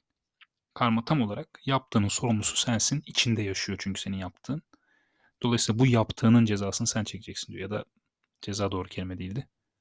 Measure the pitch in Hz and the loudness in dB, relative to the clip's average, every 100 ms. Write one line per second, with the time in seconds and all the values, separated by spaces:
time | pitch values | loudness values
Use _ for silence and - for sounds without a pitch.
0 | _ _ _ _ - _ _ - 120 113 | _ _ _ _ -20 _ _ 0 2 2
1 | 160 151 107 101 - - 139 135 - 113 | 2 2 0 -4 -10 -8 -2 -2 0 0
2 | 101 - 120 107 107 - - 113 - 143 | 2 0 0 0 0 -2 0 0 0 -2
3 | - - 120 110 101 95 - 98 98 95 | -2 -2 0 0 -2 -4 -6 -6 -6 -6
4 | 98 95 92 - - 151 - _ _ _ | -6 -6 -8 -10 -8 -8 -8 _ _ _
5 | _ _ _ - 120 117 - 110 131 117 | _ _ _ -4 0 2 2 4 4 4
6 | 110 - 113 117 113 101 98 - 117 110 | 2 2 6 8 6 2 -2 -2 -2 -2
7 | 101 95 107 98 - 107 95 104 - _ | -4 -8 -12 -12 -12 -10 -6 -8 -8 _
8 | _ _ _ _ - 98 101 95 90 - | _ _ _ _ -8 -2 -2 -2 -6 -8
9 | 92 90 92 113 - _ _ _ | -8 -6 -6 -8 -10 _ _ _